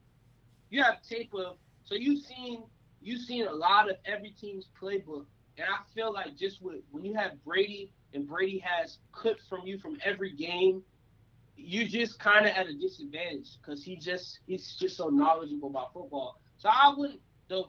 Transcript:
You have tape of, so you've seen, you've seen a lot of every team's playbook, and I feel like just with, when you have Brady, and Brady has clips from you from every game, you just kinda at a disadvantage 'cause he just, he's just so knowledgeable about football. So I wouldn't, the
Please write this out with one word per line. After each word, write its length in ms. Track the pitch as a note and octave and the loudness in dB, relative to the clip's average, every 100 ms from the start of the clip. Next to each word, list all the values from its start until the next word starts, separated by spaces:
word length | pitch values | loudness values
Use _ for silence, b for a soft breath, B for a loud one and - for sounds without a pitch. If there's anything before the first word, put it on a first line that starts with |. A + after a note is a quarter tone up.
| _ _ _ _ _ _ _ | _ _ _ _ _ _ _
You 140 | C4 | 2
have 180 | B3 A3 | 4 2
tape 320 | - A3+ A#3 | -4 -10 -6
of, 220 | G3 F#3 - _ _ | -6 -8 -10 _ _
so 140 | - G3+ | -8 -2
you've 260 | C4+ C#4+ | 2 2
seen, 400 | - B3+ B3 A3+ A3 _ _ _ | -2 -14 -10 -12 -14 _ _ _
you've 220 | F#3+ A#3+ | -10 -8
seen 260 | B3 B3 G3 | -4 -2 -2
a 40 | |
lot 380 | D#3 F3 G3+ G#3+ | 2 6 6 6
of 60 | F#3+ | 2
every 260 | G3 G#3 G#3 | -4 -6 -8
team's 380 | - G#3 G3 F#3 - | -14 -12 -10 -14 -12
playbook, 460 | F#3+ G3 D3+ D3 C#3+ _ _ - | -4 -4 -4 -10 -12 _ _ -6
and 100 | F3+ | -4
I 100 | G3+ - | -4 -6
feel 200 | A3 A3+ | -6 -4
like 240 | G3+ E3 C#3+ | -4 -8 -6
just 260 | G3 G3 | -6 -6
with, 200 | F#3 D3+ - | -10 -10 -12
when 120 | D3+ | -8
you 100 | F#3+ | -6
have 280 | G#3+ F#3+ C#3+ | -2 -4 -6
Brady, 460 | D#3 F3+ G#3 G3+ G3 _ _ | -2 0 0 -2 -14 _ _
and 120 | C#3+ C#3+ | -8 -6
Brady 320 | E3+ F#3+ F#3+ | -2 0 -2
has 400 | F#3 F3 E3 - _ | -2 -2 -2 -8 _
clips 340 | - A3+ - - | -4 -2 -2 -6
from 180 | F#3 F#3 | -10 -8
you 120 | G3 | -8
from 200 | D#3+ D3 | -8 -4
every 300 | G3 F#3 F#3+ | -2 -2 -4
game, 500 | C#3+ E3+ F3+ F#3+ F#3+ - _ _ _ _ _ _ - | -6 -4 4 4 4 -2 _ _ _ _ _ _ -20
you 300 | E3+ G3+ G#3 | -6 -2 0
just 320 | A3+ A3+ - | 0 -2 0
kinda 380 | G#3+ G#3 G#3 F#3+ | 4 6 6 2
at 100 | F3 | -2
a 60 | |
disadvantage 880 | G#3 F#4 - C#3+ D#3 F3 D3 - - | -2 -4 -6 -12 -8 -8 -8 -12 -16
'cause 220 | - C#3+ | -12 -12
he 140 | F3+ F3 | -10 -10
just, 420 | E3 F3+ - - - | -6 -6 -6 -14 -8
he's 300 | F#3 - - | -8 -8 -4
just 200 | F#3 - | -4 -2
so 120 | D#3+ | 2
knowledgeable 600 | C#3+ D3+ E3 D3+ D3 C#3 | 6 6 4 2 -6 -6
about 240 | C3+ B2+ | -6 -8
football. 480 | F3+ F3 C#3+ B2+ - _ - | -10 -10 -8 -8 -10 _ -2
So 140 | G#3 | 4
I 240 | B3 C#4+ C#4+ | 8 8 8
wouldn't, 240 | C#4+ - _ _ - | -2 -6 _ _ -6
the 160 | F#3 | -4